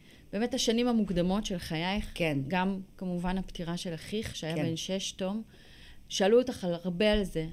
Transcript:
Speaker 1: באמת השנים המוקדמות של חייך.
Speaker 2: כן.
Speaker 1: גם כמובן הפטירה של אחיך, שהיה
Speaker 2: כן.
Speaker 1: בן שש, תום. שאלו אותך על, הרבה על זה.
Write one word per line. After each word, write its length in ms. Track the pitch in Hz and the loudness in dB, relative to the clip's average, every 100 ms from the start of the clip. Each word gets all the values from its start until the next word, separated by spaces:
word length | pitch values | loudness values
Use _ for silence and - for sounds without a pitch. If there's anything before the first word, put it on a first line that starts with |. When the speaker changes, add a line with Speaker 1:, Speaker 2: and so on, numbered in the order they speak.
| - - - | -16 -20 -8
Speaker 1:
באמת 220 | 202 240 | -2 -2
השנים 340 | 247 - 226 247 | 0 2 4 4
המוקדמות 580 | 226 202 175 175 196 214 | 4 2 2 2 2 0
של 120 | 180 | -4
חייך. 520 | - 160 180 202 - | -4 -2 0 -2 -4
Speaker 2:
כן. 240 | - 165 139 135 | -2 0 0 0
Speaker 1:
גם 320 | 185 190 196 190 - | 0 0 -2 -6 -10
כמובן 420 | 185 175 180 190 | -6 -2 -2 -2
הפטירה 380 | 185 - 170 175 | -4 -6 -4 -4
של 180 | 190 | -4
אחיך, 420 | 160 - 214 220 - | -8 -6 -6 -6 -6
שהיה 200 | 156 160 | -4 -2
Speaker 2:
כן. 60 | |
Speaker 1:
בן 140 | 151 160 | -2 -2
שש, 360 | - 190 190 | -4 -4 -4
תום. 300 | - 185 208 220 - - - - - - | -6 -4 -4 -8 -16 -20 -20 -20 -18 -6
שאלו 300 | - 196 233 | 2 6 8
אותך 260 | 247 - | 6 0
על, 100 | 180 | -2
הרבה 380 | 170 185 175 214 | -2 -2 2 4
על 120 | 214 | 4
זה. 220 | 190 165 160 | 2 -2 -6